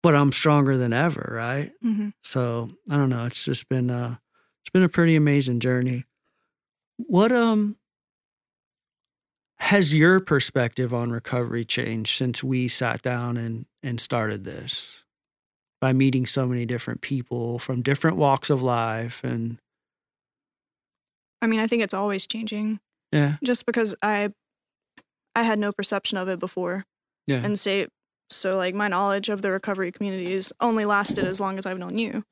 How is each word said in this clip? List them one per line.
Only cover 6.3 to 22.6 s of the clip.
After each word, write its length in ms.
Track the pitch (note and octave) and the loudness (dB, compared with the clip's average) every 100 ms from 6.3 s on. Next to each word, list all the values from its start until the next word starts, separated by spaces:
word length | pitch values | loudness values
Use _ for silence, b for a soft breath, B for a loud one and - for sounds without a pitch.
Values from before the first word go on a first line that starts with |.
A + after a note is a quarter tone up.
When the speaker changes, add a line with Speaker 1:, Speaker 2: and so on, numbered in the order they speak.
| _ _ _ _ _ _ - | _ _ _ _ _ _ -16
Speaker 1:
What, 340 | D#4 F#3 A3+ | 0 4 6
um, 460 | B3 A#3 G#3+ G#3 G#3 _ _ _ _ _ _ _ _ _ _ _ _ _ _ _ _ _ _ | 4 4 2 0 -4 _ _ _ _ _ _ _ _ _ _ _ _ _ _ _ _ _ _
has 340 | - G3+ E3 | 2 4 4
your 260 | D#3 E3 F#3 | 6 6 6
perspective 720 | F#3 C#3+ - C#3 A#2 - B2 | 4 0 2 0 -2 -2 -2
on 160 | A#2+ A#2+ | -2 -4
recovery 520 | A#2 - B2+ A#2+ A#2 | -6 -4 -4 -2 -4
changed 540 | A2 - A#2 A2+ A2 - | -2 -4 -2 -4 -2 0
since 260 | B2+ A#2 | 0 -2
we 240 | C3 B2+ B2 | -2 0 0
sat 340 | - A#2+ A#2+ | 0 -2 -2
down 360 | B2+ B2 A#2+ A#2+ | -4 -4 -4 -4
and, 280 | A#2 A2+ B2 _ | -4 -8 -12 _
and 180 | C3 A#2 | -8 -6
started 440 | - A#2+ A2 G#2 | -2 -2 -2 -4
this? 600 | F#2+ - B2+ - - - _ _ _ _ _ _ _ _ | -8 -12 -10 -10 -10 -18 _ _ _ _ _ _ _ _
By 140 | C3 | 0
meeting 320 | C3 C3+ B2+ B2+ | 4 4 2 0
so 200 | - B2+ | -2 0
many 200 | B2 A#2 | -2 -4
different 360 | A#2+ - A#2+ | -4 -6 -8
people 580 | - C#3 B2 A#2+ A#2 A#2+ | -6 -6 -4 -6 -4 -6
from 220 | - B2 | -4 -2
different 360 | B2 C#3 D#3+ F3 | 0 2 2 4
walks 320 | D3 C3+ - | 4 4 2
of 120 | C#3 | 0
life 640 | B2+ A#2+ A2+ A2 A#2 - | 2 0 0 -2 -6 -8
and 340 | B2+ A#2 A#2 A#2 _ _ _ _ _ _ _ _ _ _ _ _ _ _ _ _ _ _ | -6 -4 -6 -8 _ _ _ _ _ _ _ _ _ _ _ _ _ _ _ _ _ _
Speaker 2:
I 40 | A3+ | 0
mean, 120 | A3 | 0
I 80 | A3 | 2
think 160 | A#3 | 0
it's 100 | G#3 | 0
always 320 | F#3+ G#3 G3 - | -2 -2 -2 -2
changing. 540 | A3 A3 G#3 | -4 -6 -4